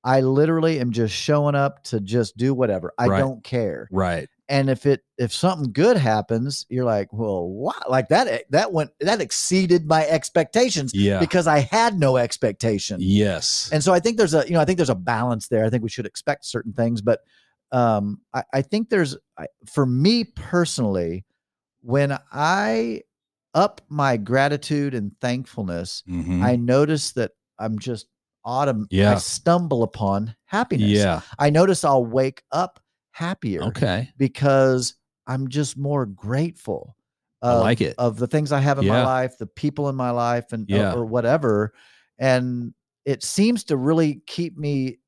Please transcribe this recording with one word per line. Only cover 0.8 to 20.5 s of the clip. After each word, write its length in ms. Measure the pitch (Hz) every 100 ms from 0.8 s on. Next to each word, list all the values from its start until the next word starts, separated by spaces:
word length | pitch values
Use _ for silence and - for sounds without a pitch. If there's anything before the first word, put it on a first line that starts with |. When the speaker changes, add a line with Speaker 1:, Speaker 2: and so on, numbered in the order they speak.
Speaker 1:
am 120 | 123
just 220 | 113 110
showing 400 | - - 147 147
up 300 | 143 139 139
to 160 | - 113
just 360 | 98 120 110 -
do 160 | 127
whatever. 380 | 131 120 92 85 -
I 80 | 120
Speaker 2:
Right. 120 | 95
Speaker 1:
don't 240 | 131 120
care." 420 | - 123 107 67 -
Speaker 2:
Right. 360 | 95 92 82 73 _ -
Speaker 1:
And 200 | 139 135
if 160 | 131 143
it, 180 | 139 _ -
if 160 | 120
something 380 | - 180 185 131
good 240 | 101 208 220
happens, 680 | 117 107 101 113 131 139 -
you're 160 | 123
like, 280 | 123 104 98
"Well, 340 | 107 110 95 87
wow, 240 | 98 151 - -
like 200 | 131 -
that, 380 | 165 247 117 -
that 220 | 151 214
went, 180 | 170 147 _
that 220 | 165 220
exceeded 680 | 156 - - 185 185 175 151
my 180 | 160 151
expectations 840 | 160 - 175 156 220 247 185 -
Speaker 2:
Yeah. 280 | 98 101 98
Speaker 1:
because 260 | - 180 165
I 140 | 151
had 360 | 127 220 233 196
no 160 | 139 127
expectation." 800 | 120 - 117 98 117 104 - 92
Speaker 2:
Yes. 720 | 90 101 104 82 - - -
Speaker 1:
And 120 | 156
so 80 | 147
I 80 | 180
think 160 | 220 226
there's 180 | 190
a, 100 | 156 135
you 80 |
know, 60 | 170
I 40 |
think 140 | 151 180
there's 120 | 139
a 60 | 101
balance 500 | 90 113 123 113 -
there. 180 | 110
I 60 | 110
think 140 | 120
we 40 | 107
should 160 | - 104
expect 380 | - - 139 -
certain 260 | 117 113
things, 280 | 104 117 117
but, 200 | 101 - _ _ _ _ _
um, 520 | 131 117 104 101 101 _
I, 80 | 131 -
I 100 | 135
think 260 | 135 208 226
there's, 260 | 202 147 - _ -
I, 80 | 80 _ -
for 200 | - 131
me 380 | 123 170 233
personally, 1000 | 226 - -